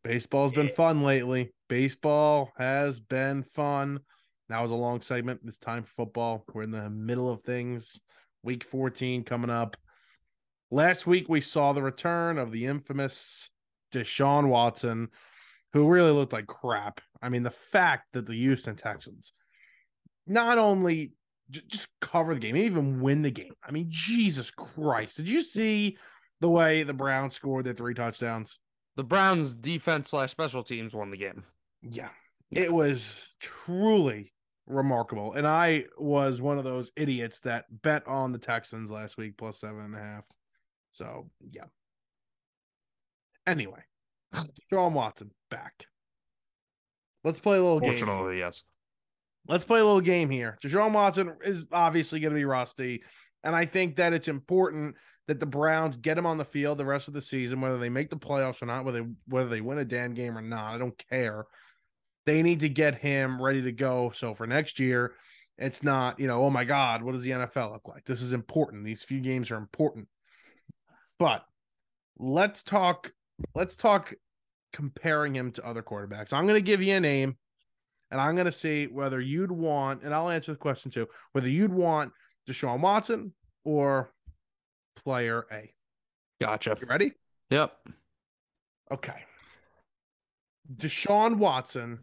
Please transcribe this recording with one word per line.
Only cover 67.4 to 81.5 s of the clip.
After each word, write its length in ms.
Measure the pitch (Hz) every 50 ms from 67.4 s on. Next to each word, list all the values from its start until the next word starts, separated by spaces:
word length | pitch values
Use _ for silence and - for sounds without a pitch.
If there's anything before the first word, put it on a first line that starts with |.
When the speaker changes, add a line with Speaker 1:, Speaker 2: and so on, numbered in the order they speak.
Speaker 1:
F 140 | 123 117 -
L 160 | 135 117 104
look 160 | 107 110 _ -
like?" 160 | - - _
This 180 | - 131 113
is 100 | 127 123
important. 520 | 127 120 110 - - 160 151 - 110 104 104
These 200 | 107 110 - -
few 160 | - 131 135
games 300 | 127 131 131 127 120 104
are 60 | 117 107
important. 500 | 107 - - - 156 147 - 113 104 _ _ _ _ _ _ _ _ _ _ _ _ - - _ _ _ _ _ _ _ _ _
But 280 | 170 147 113 - - _ _ _ _ _ _ _ _ _ _ _ _ _ _ -
let's 440 | - 131 135 165 196 208 202 -
talk, 500 | - - 196 208 185 180 175 - - - _ _ _ _ _ - - - -
let's 220 | 160 175 180 -
talk 380 | - - 220 202 190 - - 104 _ _ _ _ _ _ _ _ _ _ _
comparing 640 | - - 147 139 - - - 165 156 151 147 143 135
him 160 | 131 127 127
to 120 | 120 117 113
other 180 | 117 117 113
quarterbacks. 500 | 107 - 110 101 101 101 101 104 107 -
I'm 140 | 135 143 175
gonna 140 | 202 214 214
give 220 | 196 196 208 190
you 120 | 190 190 196
a 60 | 190
name, 360 | 175 147 139 135 135 135 131 _ _ _ _ _ _ _ _ _ _ _ _ _ _ _
and 100 | - 135
I'm 160 | 135 151 165
gonna 140 | 180 180 175
see 360 | 165 - - 160 151 147 147
whether 340 | 120 117 139 139 135 131 131
you'd 320 | 127 135 143 170 190 180
want, 500 | 180 165 165 160 147 143 135 135 135 -
and 120 | 135 147 151
I'll 160 | 156 165 175
answer 220 | 170 165 - -
the 60 | 151 -
question 320 | - 151 131 - - 131
too, 180 | - 123 113 - - - - _
whether 160 | _ 139 127
you'd 240 | 127